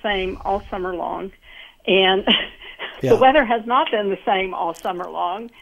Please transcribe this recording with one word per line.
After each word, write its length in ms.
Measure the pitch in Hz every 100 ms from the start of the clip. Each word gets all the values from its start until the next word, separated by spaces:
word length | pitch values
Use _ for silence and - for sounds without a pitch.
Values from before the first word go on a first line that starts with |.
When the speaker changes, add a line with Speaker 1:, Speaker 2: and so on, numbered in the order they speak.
Speaker 1:
same 360 | 214 196 185 190 -
all 180 | 196 -
summer 260 | 202 185 175
long, 360 | 170 170 196 - - - - _ -
and 400 | 190 190 190 - - - - -
<laughs> 340 | - - -
Speaker 2:
Yeah. 80 | -
Speaker 1:
the 40 | -
weather 260 | 262 294
has 220 | 233 233 226
not 260 | 254 311
been 180 | 220 202
the 100 | 190 -
same 280 | 190 190
all 200 | 180 170
summer 360 | 165 208 180 175
long. 400 | 160 175 196 233 -